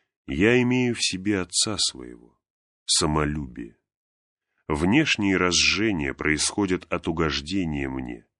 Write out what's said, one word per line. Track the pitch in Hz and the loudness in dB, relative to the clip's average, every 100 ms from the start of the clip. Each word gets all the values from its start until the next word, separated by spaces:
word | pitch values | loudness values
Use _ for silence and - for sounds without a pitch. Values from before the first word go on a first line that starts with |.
| _ _ - | _ _ -6
Я | 71 107 123 | 2 4 6
имею | 123 127 123 | 4 2 2
в | 110 | 0
себе | - 92 98 98 | -4 -4 -2 -2
отца | 87 - 110 101 | -2 -2 -2 -2
своего, | - 64 60 58 58 _ _ _ _ _ - | -4 -4 -14 -18 -20 _ _ _ _ _ -2
самолюбие. | - 80 76 73 76 65 58 58 _ _ _ _ _ _ _ _ _ - | 0 2 2 0 -2 -8 -12 -16 _ _ _ _ _ _ _ _ _ -4
Внешние | 76 90 139 147 - 101 90 | 0 4 4 2 0 2 2
разжения | 90 82 - 85 110 87 69 | 2 2 2 2 0 -2 -4
происходят | 65 78 73 - - 98 90 - | -4 -2 0 -2 0 0 0 -4
от | 85 92 | -6 -4
угождения | 80 80 71 73 98 82 71 67 | -2 0 -2 -4 -4 -2 -4 -4
мне | 65 62 57 _ | -6 -8 -12 _